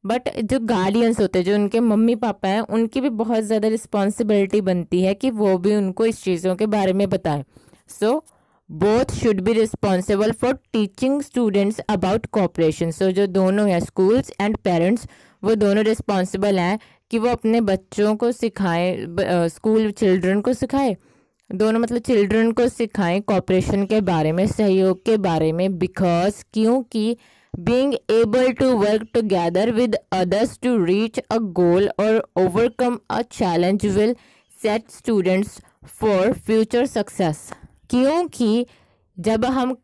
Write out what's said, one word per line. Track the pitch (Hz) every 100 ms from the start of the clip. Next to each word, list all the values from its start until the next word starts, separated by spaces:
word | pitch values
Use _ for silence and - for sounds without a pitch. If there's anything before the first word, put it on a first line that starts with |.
| 190
but | 240 - -
जो | 214 262
guardians | 226 220 190 214 233 214
होते | 196 185
हैं, | 180
जो | 208
उनके | 208 226
मम्मी | 233 214 226 240
पापा | 233 196 190
हैं, | 202
उनकी | 226 220 226 269
भी | 269
बहुत | 220 226 226
ज़्यादा | 208 220 214
responsibility | 220 - 208 196 208 214 208 196 208
बनती | 190 180 170 180
है | 185
कि | 196 262
वो | 226 208 185
भी | 185 208
उनको | 196 185 226
इस | 220
चीज़ों | - 175 185 185
के | 214
बारे | 208 190
में | 185 196
बताएं। | 190 165 147 135 _ _ _ _ -
So, | 214 294 - _ _ _ _
both | 156 196 226 277 -
should | 233 196
be | 185
responsible | 226 220 - 208 185 185 202 214 226
for | 247 262 _ 226
teaching | 202 - 262 285
students | 277 247 226 196 196 220 -
about | 208 185 220 - 214
cooperation। | 180 - 160 156 165 156
So, | 190
जो | 185 202
दोनों | 185 185 196 208
हैं, | 175
schools | - - 190 240 - -
and | 202 220
parents, | 196 170 175 233 - - _ _
वो | 196 220
दोनों | 208 202
रिस्पॉन्सिबल | 220 226 - 196 185 190 202 196
हैं | 175 214 - _ _
कि | 226
वो | 233
अपने | 233 220 233
बच्चों | 208 190 _ - 208 214
को | 240
सिखाएं, | 240 226 - 190 170 180 143 160 170
ब-, |
अ, | 196 175 170
स्कूल | - 220 220 214
चिल्ड्रन | 202 208 185 180 196
को | 208
सिखाएं, | 254 262 277 269 185 _ _ _ _ _
दोनों | 185 214 226
मतलब | 233 240
चिल्ड्रन | 226 233 202 220 226
को | 226 240
सिखाएं | - 226 - 175 185
कोऑपरेशन | 202 196 - 185 - 196 196
के | 220
बारे | 196 170 156
में, | 165 202
सहयोग | - 208 190 185 185 -
के | 220
बारे | 190 165 160
में, | 165 190
because, | 180 185 - 185 170 185 - -
क्योंकि | 214 220 254 240 226 220 233 _ _ _ -
being | 170 247 277 262 -
able | 220 226 247 254 247
to | 262 240 208
work | 220 220 233
together | 214 185 170 180 220
with | 226 247 208 _
others | 190 180 190 247 -
to | 254 240 170
reach | 196 226 240 -
a | 233
goal | 214 170 175 175 202 -
or | 214 220 - -
overcome | 185 185 240 - 247 240 _
a | -
challenge | - - 190 165 180 196
will | 202 190 220 240 _ _ _ - 220
set | 214 -
students | - - 214 180 185 208 - - _ - -
for | 214 196 196
future | - - 220 220 240 269
success। | 226 202 - 175 156 - - - _ _
क्योंकि | 247 262 330 339 - 226 226 240 _ _ _ _ -
जब | 175 220 247
हम | 262 254 247